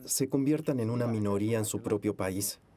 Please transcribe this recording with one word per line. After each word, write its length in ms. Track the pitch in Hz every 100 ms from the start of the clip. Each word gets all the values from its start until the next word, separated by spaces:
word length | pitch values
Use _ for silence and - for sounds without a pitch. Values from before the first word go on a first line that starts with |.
se 240 | - - 135
conviertan 500 | 139 139 151 156 131
en 100 | 110
una 160 | 120
minoría 540 | 117 110 101 101 107 113
en 60 |
su 160 | 107 104
propio 340 | 113 104 104
país, 460 | - 95 95 101 - -